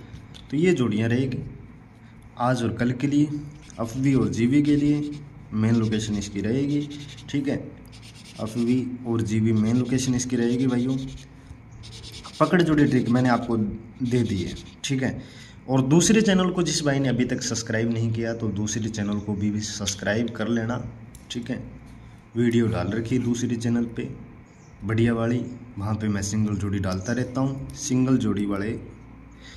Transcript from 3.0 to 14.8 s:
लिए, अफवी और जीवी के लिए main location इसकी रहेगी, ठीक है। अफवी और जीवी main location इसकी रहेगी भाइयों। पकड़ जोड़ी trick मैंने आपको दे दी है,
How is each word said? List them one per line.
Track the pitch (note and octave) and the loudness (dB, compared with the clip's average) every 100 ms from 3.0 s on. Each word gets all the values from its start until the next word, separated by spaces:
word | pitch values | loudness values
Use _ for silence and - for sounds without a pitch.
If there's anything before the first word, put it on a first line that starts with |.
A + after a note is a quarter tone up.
| C#3 | 2
लिए, | C#3+ D3 D3 - - - - | 2 2 0 -10 -16 -16 -8
अफवी | A2+ B2+ C3+ | -6 -2 2
और | C3 G#2+ | 4 2
जीवी | F#2 A#2+ C#3+ | 2 2 4
के | C#3+ D3 | 4 4
लिए | D3 D3 D3 - - - - | 4 2 -2 -8 -14 -18 -6
main | G#2+ A2 A#2 | 0 4 4
location | A2 A2 G#2+ | 2 0 -2
इसकी | G#2 F#2+ G2+ | -4 -4 -4
रहेगी, | G2+ B2+ C#3+ D3 D3 - - - - | 0 0 2 0 -2 -8 -14 -16 -6
ठीक | C#3+ C#3 | -4 -2
है। | C3 - - - - - - - - | -2 -6 -16 -18 -20 -20 -20 -18 -10
अफवी | A2 A#2+ A#2 B2+ A#2+ - A#2 | -6 -2 2 2 0 -4 -2
और | A2+ | -2
जीवी | G2 A2 A2 | 0 2 4
main | G#2+ G#2+ A#2+ | 4 4 2
location | B2 C3 B2+ | 2 0 2
इसकी | B2 - B2 | 0 0 0
रहेगी | A#2 B2 C3+ | 2 2 2
भाइयों। | A#2+ B2 C3+ - - - - - - - - - - - - - - | 2 0 -2 -4 -10 -16 -20 -20 -20 -20 -18 -18 -16 -16 -16 -8 0
पकड़ | D#3 F3+ | 2 4
जोड़ी | E3+ D3+ C3+ | 4 4 4
trick | B2 A2+ | 4 4
मैंने | A#2+ B2+ | 4 4
आपको | A#2 A#2+ A2+ | 2 2 0
दे | G#2 F2+ - - B2 B2 | -2 -4 -10 -6 0 2
दी | A2 G2 | 2 -2
है, | E2+ - - - | -4 -8 -14 -10